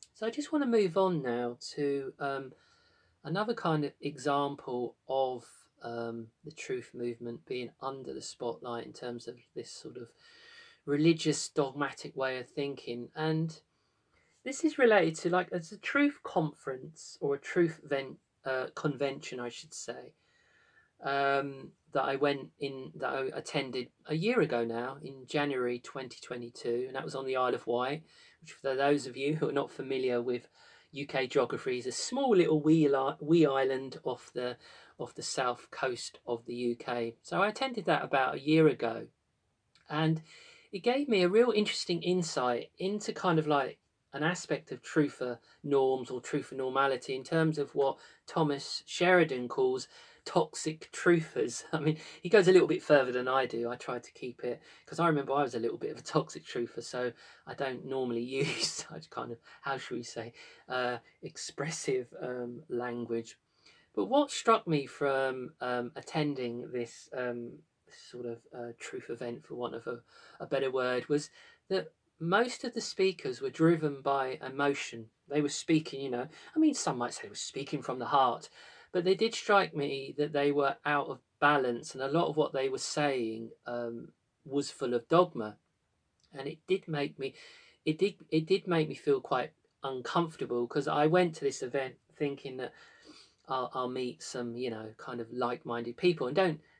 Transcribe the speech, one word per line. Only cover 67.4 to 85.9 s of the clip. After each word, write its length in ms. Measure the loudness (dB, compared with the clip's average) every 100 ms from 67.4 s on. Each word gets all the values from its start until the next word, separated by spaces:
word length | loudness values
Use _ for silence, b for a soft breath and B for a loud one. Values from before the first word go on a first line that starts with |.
| -10 -16 _ _ _ -20 -16
sort 160 | -10 -10
of, 140 | -10 _ -12
uh, 140 | -12 -12
truth 320 | -12 -12 -10
event, 340 | -8 -8 -8 -10
for 80 |
want 220 | -8 -6 -6
of 100 | -8
a, 160 | -10 B B B B
a 80 | -4
better 240 | -2 0
word, 380 | 0 0 0 0
was 200 | -2 -2 B B B -4
that 240 | -4 -4 -12 _ -8
most 440 | 0 2 2 -2 -6
of 80 |
the 80 | -6
speakers 580 | -6 0 0 0 -6 -6
were 100 | -6
driven 520 | 4 4 4 0 -2
by 360 | 0 0 0 -4 -8
emotion. 640 | 0 2 2 -4 -10 -14 _ -4
They 120 | 0
were 60 | 0
speaking, 540 | -2 2 2 2 -6
you 80 | -4
know, 180 | -4 -4 B B
I 60 | 4
mean, 140 | 4
some 240 | 4 0 -2
might 160 | -4
say 80 | -6
they 60 | -12
were 60 | -10
speaking 460 | -10 -8 -6 -6
from 160 | -4 -6
the 100 | 2
heart, 420 | 6 6 2 -6 B B B B
but 140 | 0 2
they 100 | 4
did 180 | 2
strike 400 | 0 4 4 4
me 400 | 0 -2 -4 -6 -4
that 160 | 0
they 180 | 2 4
were 240 | 4 2 0 0
out 220 | 0 -2
of 140 | -8 _ _
balance, 540 | 4 4 2 -2 -6
and 100 | -6
a 60 | 0
lot 180 | 2 2
of 80 | 2
what 160 | 2
they 160 | 0 -2
were 100 | -2
saying, 760 | -4 0 0 0 -2 -4 -10 -12 -8
um, 440 | -6 -6 -8 -14 _ _ _
was 260 | -4 -2 -2
full 240 | -4 -2
of 140 | -2 4
dogma. 500 | 4 4 0 -8 -10 _ _ _